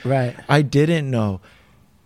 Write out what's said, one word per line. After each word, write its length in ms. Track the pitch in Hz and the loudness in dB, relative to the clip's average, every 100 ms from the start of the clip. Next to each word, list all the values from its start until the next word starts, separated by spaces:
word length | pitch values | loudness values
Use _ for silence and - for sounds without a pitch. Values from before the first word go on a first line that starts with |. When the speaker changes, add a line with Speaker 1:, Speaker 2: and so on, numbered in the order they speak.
| 127 | -2
Speaker 1:
Right. 300 | 135 123 - - | 0 -2 -6 0
Speaker 2:
I 140 | 143 | 0
didn't 480 | 143 139 156 165 135 | 2 2 2 0 -2
know. 320 | 120 107 92 - _ _ _ _ _ | -2 -2 -4 -10 _ _ _ _ _